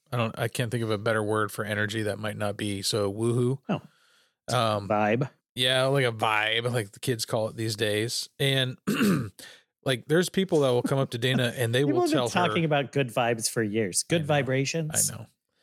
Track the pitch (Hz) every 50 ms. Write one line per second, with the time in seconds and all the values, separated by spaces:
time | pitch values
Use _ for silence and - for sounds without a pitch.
0 | _ _ 127 120 113 113 - - 117 113 - - 127 110 127 117 117 110 107 101
1 | 107 117 110 110 107 104 107 107 107 104 - - 107 104 104 104 104 101 110 110
2 | 107 104 98 101 107 107 104 104 107 101 101 - 107 101 101 98 101 - - 107
3 | 101 98 98 107 113 120 120 123 123 123 135 - _ - 185 - - - _ _
4 | _ _ _ _ _ _ _ _ _ - 117 123 117 110 107 101 101 95 107 104
5 | 107 104 113 123 143 - - _ _ _ _ 123 127 127 131 131 131 135 139 143
6 | 131 120 113 107 117 113 107 107 107 107 113 117 117 120 117 120 104 101 - -
7 | - 135 120 113 - - - 113 110 110 - 117 110 110 107 101 113 104 104 107
8 | 110 120 - - - - _ - 143 139 135 135 127 127 123 - _ 196 233 285
9 | 233 202 175 147 113 101 - - - - - - _ _ _ _ - 135 131 117
10 | - - 151 175 180 - - 190 190 - 170 151 139 131 123 123 - - 143 135
11 | 135 - - 113 127 131 131 131 123 120 117 131 120 113 117 127 147 202 302 359
12 | 359 311 311 285 123 117 - 185 175 165 107 175 165 151 151 143 135 - - 143
13 | 135 120 - 131 120 117 120 110 107 - - 120 110 104 104 113 107 90 87 -
14 | - - 165 170 151 147 147 143 127 131 131 135 139 135 - 165 156 151 156 -
15 | - - 123 104 113 - _ _ _ _ _ _